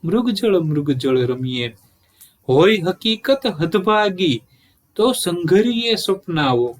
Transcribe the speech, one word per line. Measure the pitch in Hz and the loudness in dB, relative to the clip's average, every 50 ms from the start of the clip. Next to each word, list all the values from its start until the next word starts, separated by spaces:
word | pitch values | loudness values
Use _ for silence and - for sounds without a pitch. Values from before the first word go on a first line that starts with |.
| - | -4
મૃગજળ | 165 180 233 233 247 214 190 - 220 196 180 | 0 0 0 0 0 -2 -2 0 0 2 2
મૃગજળ | 165 156 147 147 143 143 135 127 131 135 131 127 | 0 0 -2 -2 0 -2 -2 -2 0 0 0 2
રમીએ. | 127 120 127 127 127 127 127 123 120 120 - _ _ _ _ _ _ _ _ _ - - _ _ _ - | 0 0 -2 -4 -4 -6 -4 -4 -6 -6 -8 _ _ _ _ _ _ _ _ _ -20 -20 _ _ _ 0
હોય | 127 135 165 196 220 208 160 | 4 4 6 6 4 2 0
હકીકત | 175 180 - - 220 220 220 _ - 269 269 - | -4 -6 -4 -2 -4 -4 -4 _ 0 0 0 0
હતભાગી | 240 185 147 160 170 165 208 180 220 214 214 214 208 190 180 190 165 127 110 _ _ _ _ _ _ _ _ _ _ _ | -6 -4 -2 -4 -2 -2 -2 0 2 2 2 2 0 0 0 0 0 0 -2 _ _ _ _ _ _ _ _ _ _ _
તો | - 208 254 240 | 0 0 0 0
સંઘરીએ | - - 196 170 175 175 160 180 196 220 240 240 226 233 233 220 | 0 -4 -4 -4 -4 0 2 4 4 4 2 0 -2 0 -2 -2
સપનાઓ. | 202 - - 196 190 _ - 170 156 147 135 127 120 120 120 120 - | -2 0 -4 -4 -4 _ -6 -4 -2 0 2 2 0 0 -2 -4 -10